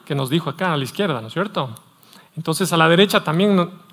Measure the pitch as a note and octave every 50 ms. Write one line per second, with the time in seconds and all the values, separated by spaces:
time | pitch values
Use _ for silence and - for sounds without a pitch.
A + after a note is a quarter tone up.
0 | - - C#3 C#3 C3+ B2 D3+ E3+ E3 C#3+ C3 - G3 F3+ D#3+ C#3+ C3+ A#2+ - -
1 | G3+ F3+ C#3+ A#2 A2 A2+ - D#3+ G3 G#3 - F3+ C#3 B2 A2+ - _ _ _ _
2 | _ _ - - - _ _ D#3 D#3+ E3 D#3+ - F#3+ D#3+ F3 E3 D#3+ D#3+ E3+ F3+
3 | G3+ G3+ - G3+ - D#3 D#3 E3+ G3 G#3 G3 F#3 F3 F3+ - - - _